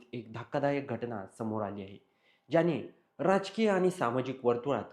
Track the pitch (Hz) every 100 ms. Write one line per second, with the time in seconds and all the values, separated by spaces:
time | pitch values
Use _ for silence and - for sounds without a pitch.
0 | - 120 110 113 117 143 143 143 131 117
1 | 120 107 95 - 110 110 101 101 95 101
2 | _ _ _ _ - 165 170 123 - -
3 | _ - 180 190 196 226 214 190 185 180
4 | 120 127 131 - 120 120 143 117 95